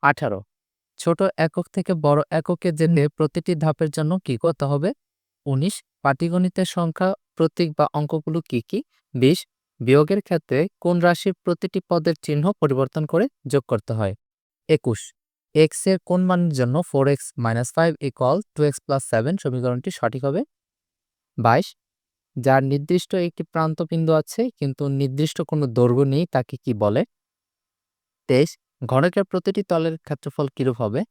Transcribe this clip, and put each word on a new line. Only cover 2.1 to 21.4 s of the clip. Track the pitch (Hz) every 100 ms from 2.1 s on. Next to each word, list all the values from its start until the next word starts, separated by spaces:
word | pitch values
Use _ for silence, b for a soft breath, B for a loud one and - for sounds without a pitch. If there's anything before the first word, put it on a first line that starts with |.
| 147 147 156
এককে | 156 175 185 151
যেতে | 160 165 147 _
প্রতিটি | 156 - 165 170
ধাপের | 156 147 160 147
জন্য | 151 185 -
কি | 123
করতে | 165 160 139
হবে? | 143 165 285 _ _ _ _ -
উনিশ, | 135 165 - _ _
পাটিগণিতের | 143 135 170 175 180 - 185 -
সংখ্যা, | 170 156 190 196 _ _
প্রতীক | 160 - 170 151
বা | 151 147
অঙ্কগুলো | 147 160 151 160 -
কি | 123 -
কি? | 202 302 _ _ 131
বিশ, | 127 180 - _ _ _
বিয়োগের | 117 139 151 196 -
ক্ষেত্রে | 170 _ 135 175 _
কোন | 175 175 175
রাশির | 175 - 180
প্রতিটি | - 175 190 190 -
পদের | 175 156 160 -
চিহ্ন | 147 160 208
পরিবর্তন | 151 131 135 - 151
করে | 165 247 _ 135
যোগ | 143 -
করতে | 117 -
হয়? | 110 101 101 _ _ _ _ _
একুশ, | 156 - 110 - _ _ _ _ -
এক্স | 156 - -
এর | 190 -
কোন | 180 185
মানের | 180 175 139
জন্য | 120 135 180
four | 139 139 139
x | - -
minus | 117 113 123 -
five | 165 160 139
equal | - 127 160 214
two | - 147
x | 135 _
plus | 139 -
seven | 113 120 196
সমীকরণটি | 151 127 123 123 156 -
সঠিক | 117 127 139
হবে? | 147 285 _ _ _ _ _ _ _ _
বাইশ, | -